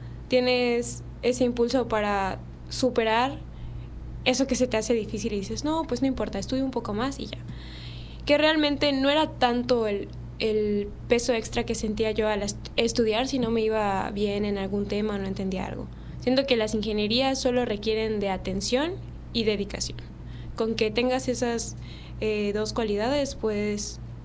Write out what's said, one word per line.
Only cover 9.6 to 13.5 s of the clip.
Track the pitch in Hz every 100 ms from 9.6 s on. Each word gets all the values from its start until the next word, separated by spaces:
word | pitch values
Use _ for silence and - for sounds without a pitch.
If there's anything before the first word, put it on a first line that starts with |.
| 240 240 220
el, | 202 - - - -
el | 220 214 214 208 202 - -
peso | 240 240
extra | 226 220 -
que | 226 226
sentía | 220 214 220
yo | 220 214
al | 208
est-, | 202 - - -
estudiar, | 233 226 220 214 262
si | 269
no | 226